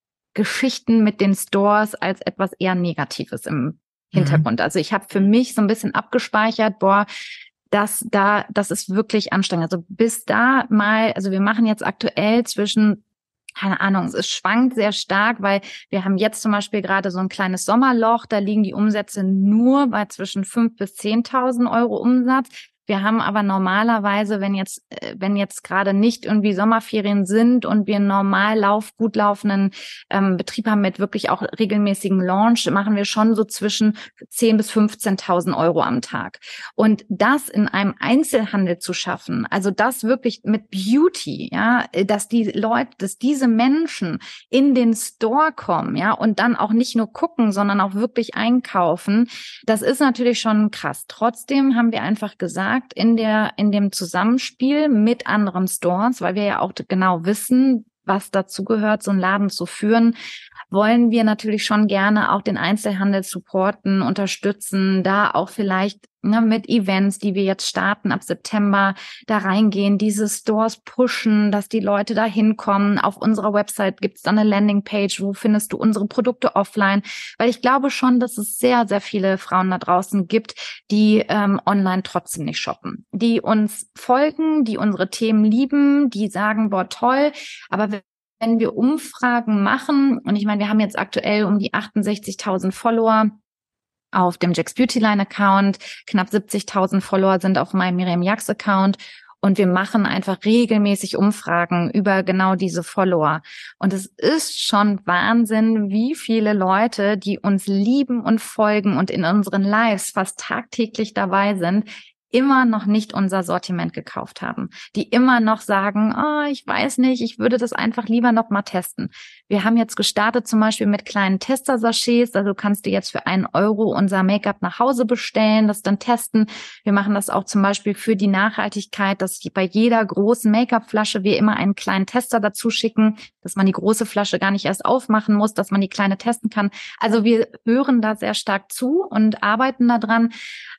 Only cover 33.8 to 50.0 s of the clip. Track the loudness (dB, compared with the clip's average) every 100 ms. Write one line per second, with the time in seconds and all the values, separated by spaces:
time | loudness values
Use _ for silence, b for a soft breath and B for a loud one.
33.8 | 0 0 B B -12 0 2 2 2 2
34.8 | 0 0 -4 -4 0 0 0 0 0 2
35.8 | 0 -2 -4 -8 -8 -14 B B B 2
36.8 | 2 2 -2 0 2 2 -2 -2 0 0
37.8 | -2 -2 0 2 2 0 0 0 0 -2
38.8 | -6 -6 -6 -8 -6 -4 -2 -2 -2 0
39.8 | -2 -2 -2 0 -2 -4 -2 -2 -2 -6
40.8 | 2 4 4 0 -10 -8 -6 -2 0 0
41.8 | 0 -2 0 -2 0 0 0 -2 -2 -2
42.8 | -2 -8 -10 -4 -2 2 2 4 4 2
43.8 | 0 -4 -6 -6 B B B 2 4 4
44.8 | 2 0 -4 -4 -2 0 0 -2 -4 -2
45.8 | -2 -2 0 0 0 2 0 0 0 0
46.8 | 0 -2 -2 -4 -4 0 0 2 0 0
47.8 | 0 -2 -2 -2 -4 -2 0 0 0 0
48.8 | 2 0 0 2 0 B B B -2 0
49.8 | 0 2